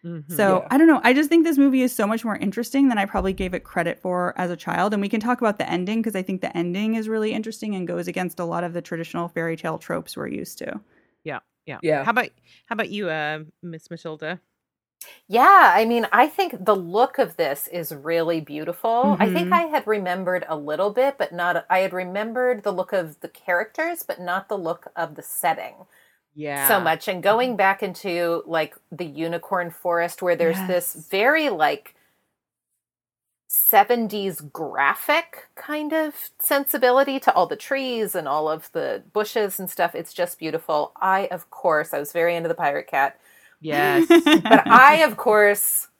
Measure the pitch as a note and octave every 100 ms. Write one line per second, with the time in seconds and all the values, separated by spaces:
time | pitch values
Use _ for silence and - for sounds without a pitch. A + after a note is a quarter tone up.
0 | E3+ E3+ D3 F#3 G3+ F#3 - C4 E4 C#4
1 | A#3 C4 D4 E4+ E4 C#4 C#4 C4 B3+ -
2 | G#3 A3+ A3+ G3 G3+ A3+ A#3 C4+ C#4 A3
3 | G3 G3 F#3 F#3+ F#3 F3+ - - E3+ -
4 | F#3 F3+ F3 - F3+ E3+ - E3+ G3 G#3
5 | G3+ A3+ A3 B3 A3+ G#3 - F3 F3+ A3+
6 | A3 G3+ F#3 F#3 - F3 F3 F#3 A3 A3+
7 | G#3+ A3 G#3+ A3 G#3+ A3 G#3+ G3 F3 F3
8 | F3 F3+ F3+ - E3+ E3+ F3 E3+ E3 E3
9 | E3 E3+ E3+ - E3 E3 E3 D#3 - F3
10 | - - - - - - - G#3 _ _
11 | _ _ D#3+ C3 _ _ - C#3 D#3+ D3+
12 | C#3 A#3 A#3 _ _ _ _ A3+ G#3+ G#3
13 | F#3 D#3 D3+ D#3 D#3 _ F3 D#3+ _ E3+
14 | E3 D#3 D#3 F3 _ _ _ _ _ _
15 | - - _ G#3+ C#4+ G4 C4 F3+ A3+ A#3
16 | A3 G#3+ D4+ - F4+ G#3 F#3 G3 E3+ G3
17 | B3+ - G#3 E3 D#3 D3 - F3 D#3 D3
18 | D3 E3+ E3 E3 D3+ D3 D#3 F3 A3+ A#3
19 | C4+ - A3+ F3+ F3 E4+ E4 D4+ - G#3+
20 | F#3 F3+ F3+ F3+ - D#3 D3 D3+ G3+ G3+
21 | C4+ C#4 F#3 E3+ F3 E3+ - F#3 F#3+ F3+
22 | F3+ F#3+ A3 A#3 B3+ A#3 G3+ F3+ F3+ G3
23 | D#3+ D3 E3+ - - F3 G#3+ - D#4+ E4+
24 | - - F3 F#3 F#3+ G3+ D#3+ E3 - -
25 | D#3+ D3+ - - F3+ D#3 - - - _
26 | _ _ _ D3 D3+ C#3+ C#3 G3+ E3+ E3
27 | - F#3 F#3+ A3+ B3+ G#3 G3 G3 F#3+ F3+
28 | G3 F3 E3+ E3+ - D#3+ D#3 - _ D#3
29 | E3 C#3+ E3 E3+ - F#3 F3 - F3+ E3+
30 | E3+ - F3+ E3+ E3 F#3 F#3 F3+ F3 E3
31 | - F#3+ A#3 D#4 D4+ F3+ D3+ D3 - _
32 | _ _ _ _ _ _ _ _ _ _
33 | _ _ _ _ _ - - G#3 G3+ A#3+
34 | A3 G#3 G3 D#3+ D3 - D3+ C3+ C#3 G3+
35 | - D4+ E4 - - - - D4+ D4+ D#4+
36 | D#4 - - _ - C#4 C#4 C#4+ B3 B3+
37 | C#4 C4+ - - E3+ D3+ - C4+ C4 A#3
38 | G#3 F3+ D3+ D3+ D#3 D#3+ - E3 C#3+ G#2
39 | - G#3+ G#3 A#3 G3+ F#3+ F#3 - E3+ -
40 | E3 - F3 - D#3+ D#3 - D3+ D3 -
41 | F#3+ F#3+ G3 F3+ - - F3+ D#3 D3+ C#3+
42 | D3 E3+ E3+ E3+ E3 E3 D3+ C#3+ - C#3
43 | C#3 - _ _ _ _ D#3 D3 G#3 F4
44 | E4 E4+ D4 D#4 - G#3 - A#3 C4+ D#4
45 | D4+ G#3+ - G#3+ G#3 G3+ - - -